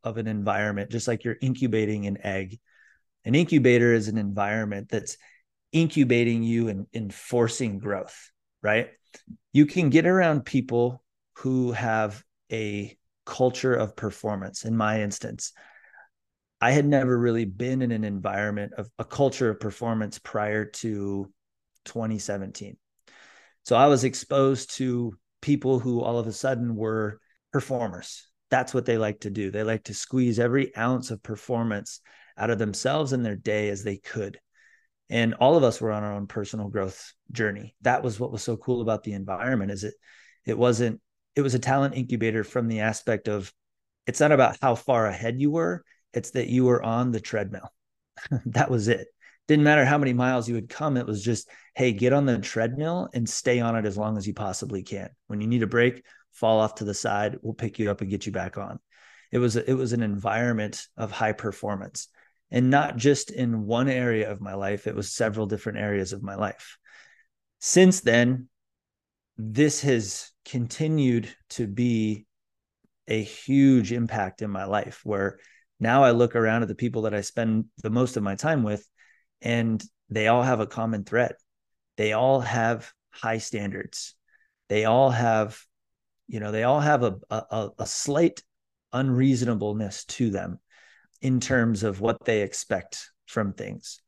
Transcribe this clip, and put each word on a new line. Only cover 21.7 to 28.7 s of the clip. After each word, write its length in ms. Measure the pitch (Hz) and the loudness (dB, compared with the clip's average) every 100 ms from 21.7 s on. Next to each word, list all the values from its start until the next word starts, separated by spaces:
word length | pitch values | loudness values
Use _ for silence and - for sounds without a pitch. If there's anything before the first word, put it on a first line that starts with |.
| _ - | _ -12
twenty 320 | 117 110 107 | -8 -4 -6
seventeen. 580 | - 101 98 - 101 - _ _ _ - - - _ _ | -6 -8 -8 -14 -18 -18 _ _ _ -20 -20 -20 _ _
So 100 | - | 2
I 120 | 120 143 | 6 8
was 180 | 135 | 6
exposed 720 | 127 - - 139 135 131 - - | 2 -4 -2 2 2 2 -6 -4
to 400 | 131 123 120 101 _ _ | -2 -2 -4 -10 _ _
people 380 | - 143 135 131 | 0 0 2 0
who 240 | 123 120 | 0 -2
all 160 | 117 120 | 0 -2
of 80 | 113 | -4
a 60 | |
sudden 440 | 104 131 123 120 110 | -4 -2 -2 -2 -2
were 420 | 110 110 107 107 _ _ _ | -2 -2 -4 -8 _ _ _
performers. 760 | 143 - 127 110 87 - - _ _ _ | -4 -2 -4 -4 -8 -14 -18 _ _ _
That's 240 | 127 127 | 0 2